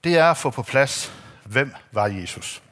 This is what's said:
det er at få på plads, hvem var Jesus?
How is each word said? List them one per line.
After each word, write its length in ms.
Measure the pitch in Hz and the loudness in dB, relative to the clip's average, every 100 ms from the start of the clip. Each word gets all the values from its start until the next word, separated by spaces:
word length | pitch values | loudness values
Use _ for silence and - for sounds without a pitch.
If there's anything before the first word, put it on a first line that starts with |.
det 140 | 170 170 | 4 4
er 120 | 160 | 6
at 60 | 165 | 4
få 140 | 143 | -2
på 120 | 120 | -6
plads, 500 | 120 131 139 - - - - - | -2 0 2 -2 -8 -14 -20 -20
hvem 300 | - 117 139 - _ | -4 -2 -2 -6 _
var 140 | 107 104 | -2 -2
Jesus? 560 | 98 90 - - - _ | -2 -10 -12 -14 -14 _